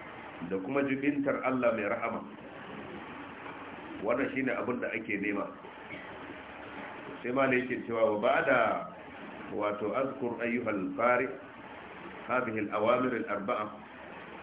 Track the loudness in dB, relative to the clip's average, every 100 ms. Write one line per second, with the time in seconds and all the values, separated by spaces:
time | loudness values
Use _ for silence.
0 | -12 -12 -12 -10 -4 -2 0 2 4 4
1 | 2 4 2 2 2 4 4 4 2 0
2 | 0 -2 -6 -10 -12 -12 -10 -10 -10 -10
3 | -10 -10 -12 -10 -10 -10 -10 -12 -10 -4
4 | 0 2 2 0 0 0 0 -2 -2 -4
5 | -2 0 0 0 -2 -6 -14 -14 -12 -12
6 | -12 -12 -12 -12 -14 -12 -12 -10 -10 -10
7 | -10 -8 -2 4 6 6 4 -2 -2 4
8 | 4 6 6 6 6 6 6 2 -2 -10
9 | -14 -12 -12 -12 -8 -2 0 0 0 0
10 | 0 -2 -4 0 0 2 2 0 0 4
11 | 6 6 4 -4 -12 -14 -14 -14 -14 -12
12 | -12 -10 0 2 2 0 0 4 6 6
13 | 4 2 0 -2 0 0 -2 -6 -12 -14
14 | -14 -12 -12 -12